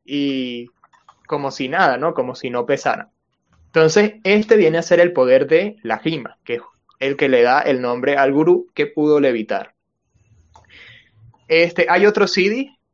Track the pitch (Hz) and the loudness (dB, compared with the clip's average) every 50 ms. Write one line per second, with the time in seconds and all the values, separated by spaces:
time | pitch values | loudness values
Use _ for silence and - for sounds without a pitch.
0 | _ - 143 143 143 139 135 131 127 123 120 120 120 120 _ _ _ _ _ _ | _ -8 -6 -4 -4 -4 -4 -4 -6 -8 -10 -12 -14 -16 _ _ _ _ _ _
1 | _ _ _ _ _ - 156 143 139 135 - - 135 131 156 185 185 147 127 127 | _ _ _ _ _ -8 -8 -6 -6 -8 -8 -8 -8 -4 -2 0 0 0 0 -2
2 | 151 170 160 143 123 127 123 - - 123 123 123 120 - 139 123 - 139 113 - | -4 -4 -4 -4 -6 -6 -8 -10 -10 -6 -6 -4 -2 -2 -4 -2 -2 -4 -4 -6
3 | - _ _ _ _ _ _ _ _ _ _ _ _ _ - 160 160 156 160 208 | -8 _ _ _ _ _ _ _ _ _ _ _ _ _ 0 2 2 2 4 2
4 | 208 214 214 - - 190 208 214 214 214 226 214 175 156 160 165 165 - 175 170 | 0 0 -2 -4 -2 0 0 0 2 2 4 4 4 2 0 0 -2 0 2 2
5 | 175 175 175 131 127 127 131 131 139 139 160 170 196 208 208 _ - 113 110 107 | 2 2 2 0 2 4 4 2 2 2 0 0 0 -2 -8 _ -8 -6 -6 -4
6 | - 165 160 143 113 - - _ _ - 156 - - - _ _ _ _ _ - | -4 -6 -6 -8 -10 -14 -20 _ _ -10 -10 -10 -10 -14 _ _ _ _ _ -6
7 | 135 139 139 139 147 131 127 120 120 123 131 147 - - 135 127 123 120 123 123 | -6 -4 -2 -2 0 2 4 4 4 4 4 2 2 0 -2 -2 -2 -4 -4 -2
8 | 127 143 139 139 139 131 139 147 156 175 180 180 - - - - 147 147 - 156 | -2 -2 0 2 2 2 2 2 2 2 2 0 -2 -6 -6 -6 -6 -4 -4 -2
9 | 151 151 151 147 139 131 120 113 107 - 101 98 - - _ _ _ _ _ _ | 0 0 2 2 2 0 0 -2 -4 -6 -8 -8 -8 -12 _ _ _ _ _ _
10 | _ _ _ _ _ _ _ _ _ _ _ _ _ _ _ - - - - - | _ _ _ _ _ _ _ _ _ _ _ _ _ _ _ -20 -20 -20 -20 -20
11 | _ _ _ _ _ - _ _ _ - 160 165 170 170 170 - 165 156 175 185 | _ _ _ _ _ -20 _ _ _ 0 2 2 2 2 0 0 0 2 2 2
12 | 202 208 208 214 202 180 - 185 180 202 226 262 269 - _ _ _ _ | 2 2 2 2 -2 -2 0 -2 -2 -2 -2 -4 -8 -10 _ _ _ _